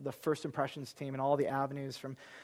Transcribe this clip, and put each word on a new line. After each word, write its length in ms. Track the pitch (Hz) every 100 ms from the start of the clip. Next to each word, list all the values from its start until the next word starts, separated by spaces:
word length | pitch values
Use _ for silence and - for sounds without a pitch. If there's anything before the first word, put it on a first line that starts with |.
the 80 | 139
First 320 | - 160 147
Impressions 480 | 147 147 135 147 131
team 220 | - 139
and 60 | 135
all 160 | 139 143
the 120 | 135
avenues 480 | 135 139 143 135 -
from, 200 | 135 127 - -